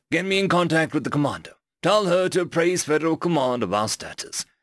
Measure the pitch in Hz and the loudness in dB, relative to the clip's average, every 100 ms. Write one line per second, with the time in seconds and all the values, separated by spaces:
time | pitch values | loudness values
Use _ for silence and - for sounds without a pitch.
0 | - 160 190 190 190 175 175 160 156 151 | -4 -4 0 0 2 2 2 0 0 -2
1 | 127 147 139 - - - _ _ 165 214 | -2 0 0 -4 -12 -20 _ _ 2 2
2 | 185 185 185 180 170 165 175 175 147 151 | 4 2 2 0 0 2 2 2 0 0
3 | 165 160 175 156 127 123 98 104 110 - | 0 0 0 0 0 0 0 0 -2 -4
4 | - - - - - _ | -10 -14 -12 -10 -12 _